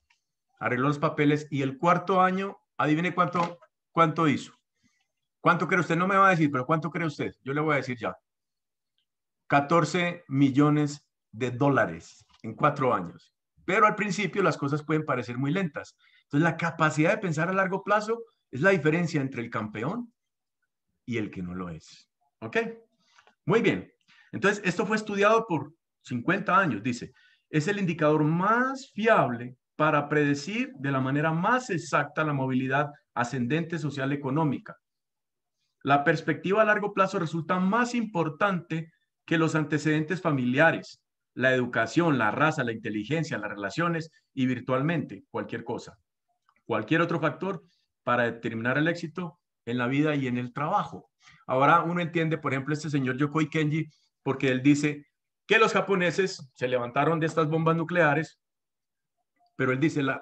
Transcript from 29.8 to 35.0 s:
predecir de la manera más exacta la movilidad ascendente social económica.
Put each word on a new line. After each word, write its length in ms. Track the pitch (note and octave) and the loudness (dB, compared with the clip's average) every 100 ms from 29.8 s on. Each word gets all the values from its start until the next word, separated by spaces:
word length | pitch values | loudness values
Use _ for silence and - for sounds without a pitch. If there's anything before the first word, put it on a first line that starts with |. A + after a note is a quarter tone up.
| D3+ D3+ D3 | 2 2 2
predecir 640 | D3+ D3 C#3+ - A3 C4+ | 2 2 0 -2 -6 -6
de 160 | - C#3 | -6 -4
la 100 | C3+ | -2
manera 320 | B2+ C#3+ D#3+ | 0 0 0
más 380 | D#3+ F#3+ B3 B3 | 0 2 0 0
exacta 540 | F3 - D#3+ C#3+ - | -6 -2 0 0 -2
la 80 | D#3 | -2
movilidad 580 | C#3+ C3 B2+ C3 C#3 D3 - _ | 0 0 0 0 0 -2 -6 _
ascendente 640 | - B2 C3+ A#2+ D#3 E3 E3+ | -6 -4 -2 -2 -2 -2 -4
social 340 | D3 C3 C3+ | -4 -4 -4
económica. 640 | C#3+ C#3+ C#3+ D#3 A#2+ - - _ _ | -4 -2 0 0 -2 -8 -20 _ _